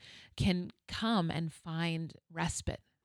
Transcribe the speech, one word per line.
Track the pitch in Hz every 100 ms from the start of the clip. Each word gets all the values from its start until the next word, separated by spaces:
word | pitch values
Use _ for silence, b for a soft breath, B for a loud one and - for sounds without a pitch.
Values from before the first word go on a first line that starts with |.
| B B B -
can | 196 180 - - -
come | - 220 220 165
and | 156 165
find | - 170 160 170 165 160 - -
respite | 165 165 - - - _ _